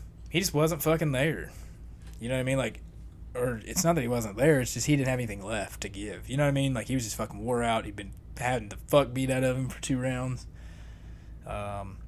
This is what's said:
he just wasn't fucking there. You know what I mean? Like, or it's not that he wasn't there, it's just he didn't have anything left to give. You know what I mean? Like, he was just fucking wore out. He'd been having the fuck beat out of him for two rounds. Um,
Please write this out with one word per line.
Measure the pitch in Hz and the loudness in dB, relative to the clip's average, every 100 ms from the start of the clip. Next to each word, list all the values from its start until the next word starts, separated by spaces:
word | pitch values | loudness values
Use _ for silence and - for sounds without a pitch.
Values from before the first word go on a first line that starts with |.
| - - - | -12 -14 -2
he | 165 | 0
just | 190 | 2
wasn't | 147 160 165 | 4 4 4
fucking | 156 160 156 | 2 4 4
there. | 131 156 107 - - - - - - - - | 4 2 0 -6 -10 -14 -14 -16 -14 -14 -8
You | 113 | -2
know | 131 | 0
what | |
I | |
mean? | 127 135 | 2 2
Like, | 117 - - - - - - | 0 -4 -14 -14 -16 -14 -8
or | 127 127 113 107 | -2 -2 -2 -4
it's | 110 | 0
not | 165 170 | 4 4
that | |
he | 120 | 2
wasn't | 120 110 98 | 0 0 4
there, | 143 143 | 6 6
it's | 117 120 | 4 0
just | 131 | 4
he | 143 | 4
didn't | 131 | 4
have | 127 | 2
anything | 117 101 | -2 -4
left | 98 110 92 - | -2 -2 -4 -6
to | 101 | -8
give. | 98 104 90 117 | -6 -6 -8 -4
You | 135 | 2
know | |
what | 147 | 4
I | |
mean? | 139 139 123 | 4 2 0
Like, | 104 | 0
he | |
was | 131 | 0
just | 110 - | 0 -4
fucking | 107 101 | -4 -4
wore | 113 120 | 0 2
out. | 117 113 101 | 4 2 0
He'd | 101 | -8
been | 98 - - - | -10 -12 -12 -4
having | 123 127 104 | 0 0 -2
the | 98 - | -8 6
fuck | 147 131 | 6 6
beat | 127 131 | 0 2
out | 131 | 4
of | 131 127 | 2 2
him | 127 | -2
for | - | -4
two | - 131 | -2 0
rounds. | 131 127 127 123 - - - - - - - - - - - | 0 -2 -2 -6 -10 -14 -16 -14 -14 -14 -14 -14 -14 -14 -8
Um, | 107 101 101 98 95 | -6 -6 -6 -8 -12